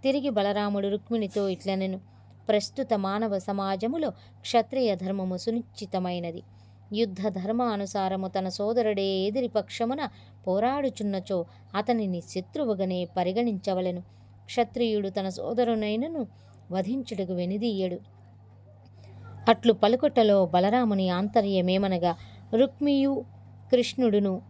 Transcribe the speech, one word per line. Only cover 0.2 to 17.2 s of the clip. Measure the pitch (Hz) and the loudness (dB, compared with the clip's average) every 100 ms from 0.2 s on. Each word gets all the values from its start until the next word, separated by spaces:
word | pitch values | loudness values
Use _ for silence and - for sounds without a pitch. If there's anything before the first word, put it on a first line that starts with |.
| 277 | 0
బలరాముడు | 214 202 202 208 202 196 | 0 2 0 0 0 0
రుక్మిణితో | 208 - 233 202 208 196 | -2 -2 -2 -2 0 -2
ఇట్లనెను, | 185 190 190 190 185 - - - - - | -2 -2 -2 -2 -4 -10 -20 -20 -20 0
"ప్రస్తుత | 208 202 - 254 | 2 2 -6 -2
మానవ | 214 190 202 220 202 | 0 0 0 0 -2
సమాజములో | 185 196 196 190 220 320 302 - - - | -2 -4 -2 -2 -2 -2 -4 -4 -18 -16
క్షత్రియ | - 240 226 262 247 185 | 0 2 2 0 0 0
ధర్మము | 185 196 185 180 | -2 -4 -2 -4
సునిశ్చితమైనది. | - 233 240 - 196 190 185 180 170 165 - - - - - | -2 -4 -6 -12 -6 -4 -2 -4 -6 -8 -14 -20 -20 -20 -8
యుద్ధ | 208 226 185 208 | -2 -2 0 -4
ధర్మానుసారము | 185 190 233 247 208 196 202 190 190 190 | -2 -2 0 0 0 -2 -2 0 0 -2
తన | 190 190 | -2 -4
సోదరుడే | - 208 233 214 202 | -2 0 2 2 2
ఎదిరి | 196 190 196 214 247 | 0 0 0 -2 -2
పక్షమున | 220 - - 233 269 277 - - - - | -2 -4 -4 -4 -2 -6 -8 -20 -10 -2
పోరాడుచున్నచో | 185 233 277 277 254 208 196 185 185 170 - - | 0 2 0 -2 -2 -4 -4 -2 -4 -4 -10 -8
అతనిని | 190 214 240 202 180 | -6 0 0 0 -4
శత్రువుగనే | - 185 185 311 269 196 185 180 175 - | -6 -8 -6 -4 -2 0 0 -2 -4 -2
పరిగణించవలెను. | 180 190 240 196 - 185 185 180 185 - - - | 0 0 0 -2 -2 -2 -2 -4 -10 -20 -20 -20
క్షత్రియుడు | - - 226 - 240 214 196 | -8 -2 -2 0 0 0 -2
తన | 190 190 | -4 -4
సోదరునైనను | 185 110 226 240 226 208 214 285 320 220 - - - - | -4 -6 0 0 0 0 -2 -4 -4 -8 -10 -20 -20 -6
వధించుటకు | 180 190 262 247 202 | -4 -2 -4 -6 -6